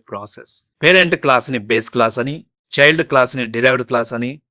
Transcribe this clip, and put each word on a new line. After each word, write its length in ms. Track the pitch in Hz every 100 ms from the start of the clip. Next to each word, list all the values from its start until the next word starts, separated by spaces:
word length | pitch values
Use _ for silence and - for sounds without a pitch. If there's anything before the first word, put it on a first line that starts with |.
ప్రాసెస్. 520 | _ 101 104 - - - - _
పేరెంట్ 360 | 151 185 175 170
క్లాస్ని 440 | 143 123 139 123
బేస్ 280 | 104 117 110
క్లాస్ 280 | 123 113 120
అని, 180 | 135 156 - _ _
చైల్డ్ 320 | - 143 160 160
క్లాస్ని 380 | 139 123 135 117
డిరైవ్డ్ 400 | 117 127 127 120
క్లాస్ 260 | 123 117
అని 200 | 120 123 - _